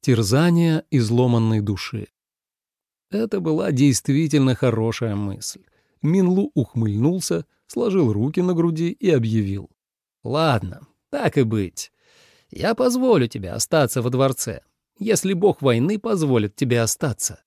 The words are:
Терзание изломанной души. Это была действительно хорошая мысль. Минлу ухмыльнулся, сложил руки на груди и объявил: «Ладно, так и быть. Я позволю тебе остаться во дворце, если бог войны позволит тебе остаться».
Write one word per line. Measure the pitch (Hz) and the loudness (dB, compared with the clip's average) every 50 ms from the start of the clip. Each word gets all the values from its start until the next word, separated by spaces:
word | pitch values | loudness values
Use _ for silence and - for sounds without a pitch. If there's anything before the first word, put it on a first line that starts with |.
| - - | 2 2
Терзание | 123 110 113 95 113 139 165 175 170 170 170 165 160 156 - _ | 2 2 2 2 2 2 4 4 4 4 4 2 2 0 -2 _
изломанной | - 135 117 107 113 120 127 123 120 117 113 113 110 107 | 0 0 0 2 2 2 2 2 2 2 2 2 0 0
души. | 104 104 101 92 - - - 104 85 - _ _ _ _ _ _ _ _ _ _ _ _ _ _ _ _ _ _ _ _ | -2 -2 -6 -6 -8 -10 -10 -12 -12 -14 _ _ _ _ _ _ _ _ _ _ _ _ _ _ _ _ _ _ _ _
Это | - 208 226 220 - 196 | -4 -4 -4 -2 -4 -4
была | 175 160 156 165 190 - | -2 -2 -2 -2 0 0
действительно | 147 123 139 143 127 - - - 135 143 165 147 143 147 135 131 127 | 2 4 4 4 4 2 0 0 0 0 0 2 2 2 2 2 2
хорошая | - - 127 113 110 110 113 113 - 120 110 101 | 2 0 0 0 0 -2 -2 -2 -4 -4 -4 -4
мысль. | 101 104 101 95 - - - - - _ _ _ _ _ _ _ _ | -4 -6 -6 -8 -10 -12 -14 -14 -14 _ _ _ _ _ _ _ _
Минлу | - 151 170 196 185 175 185 190 202 - _ | -2 0 2 2 2 2 2 2 0 0 _
ухмыльнулся, | - 120 - _ 117 113 107 101 104 117 151 180 190 - - 175 165 - _ _ _ _ | -2 -2 -2 _ -2 -2 0 0 2 0 0 0 0 -4 -4 -4 -4 -6 _ _ _ _
сложил | _ - 120 - 208 190 196 151 113 | _ -6 -4 -2 0 2 2 2 2
руки | 107 104 110 143 156 185 | 2 0 -2 -2 0 0
на | 180 180 180 | 0 0 0
груди | 165 170 170 165 156 170 170 | 0 0 0 0 -2 -4 -4
и | - _ - 190 | -4 _ 0 2
объявил: | 160 131 113 113 110 110 104 98 98 98 - - _ _ _ _ _ _ _ _ _ _ _ | 2 2 2 2 0 0 0 -2 -4 -6 -8 -14 _ _ _ _ _ _ _ _ _ _ _
«Ладно, | 113 123 151 160 156 127 110 - 90 87 - - _ _ _ _ _ | -6 -2 0 0 2 0 0 -2 -6 -12 -14 -20 _ _ _ _ _
так | - 285 254 160 - | -8 -2 -2 0 2
и | 147 | 2
быть. | 127 110 113 110 98 87 _ - - - _ _ _ _ _ _ _ _ _ _ _ _ | 0 2 0 -2 -4 -4 _ -14 -16 -16 _ _ _ _ _ _ _ _ _ _ _ _
Я | - - - 196 226 | -10 -6 -4 -4 -2
позволю | - 254 254 240 254 254 262 226 160 123 117 | 0 0 0 0 0 2 2 4 2 2 0
тебе | - 107 95 87 | -4 -8 -8 -8
остаться | - 110 - - - 160 143 117 - 127 | -6 -6 -4 0 2 2 2 2 0 -2
во | 113 123 | -2 -2
дворце, | 123 127 135 135 131 - - - 95 65 _ _ _ _ _ _ _ _ | 0 2 2 2 0 -2 -6 -10 -10 -12 _ _ _ _ _ _ _ _
если | 196 220 214 - - 190 196 | -2 0 0 0 0 -2 -2
бог | 170 185 202 170 _ | 2 2 0 0 _
войны | 139 135 117 117 123 175 214 202 | 0 2 2 2 2 0 -2 -2
позволит | - 233 214 185 160 143 127 117 104 101 _ | -2 -4 -2 0 0 2 2 2 0 0 _
тебе | - 143 120 120 120 | -4 -2 0 2 0
остаться». | 113 110 - - - 143 117 - - - 110 - _ | 0 0 -2 -4 -4 -6 -4 -4 -8 -8 -8 -10 _